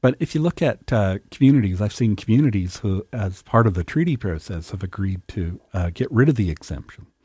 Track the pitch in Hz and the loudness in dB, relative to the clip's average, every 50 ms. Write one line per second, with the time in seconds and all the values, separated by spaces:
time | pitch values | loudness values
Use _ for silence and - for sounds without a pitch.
0 | - 127 135 - 170 - - 156 156 170 - - 170 139 110 - _ - 135 110 | 4 2 2 2 -4 -4 -2 0 0 0 0 0 0 -2 -2 -2 _ -2 0 2
1 | 101 95 92 104 _ _ - - 139 135 143 139 107 98 90 90 104 104 - - | 2 2 0 -2 _ _ -2 4 6 6 6 6 4 2 0 0 -2 -4 -2 0
2 | 123 110 104 - - - 110 127 151 139 107 101 90 90 - - - 104 95 95 | 0 0 0 0 0 2 4 4 4 4 2 0 -2 -4 -8 -6 -4 -2 -2 -2
3 | - _ - 117 101 95 92 - _ - - 113 117 113 87 90 85 - - 151 | -4 _ -6 -4 -4 -4 -6 -8 _ 0 2 4 4 4 2 0 -4 -2 -2 0
4 | 175 175 151 120 - 98 82 78 - - 98 85 80 - - 95 101 92 - - | 0 0 -2 -2 -2 -4 -4 -4 -6 -8 -8 -8 -8 -8 -10 -8 -8 -8 -6 -4
5 | 98 95 95 92 - - - 110 90 82 85 - _ _ - 95 87 87 85 - | -4 -4 -4 -6 -8 -10 -8 -6 -4 -4 -6 -8 _ _ -4 -2 -2 -2 -2 -4
6 | 127 - - 113 131 151 147 113 101 87 78 - - - 78 67 - - - - | -4 -2 2 2 2 2 2 0 -2 -2 -4 -6 -8 -12 -12 -12 -12 -16 -20 -20
7 | - _ _ _ | -20 _ _ _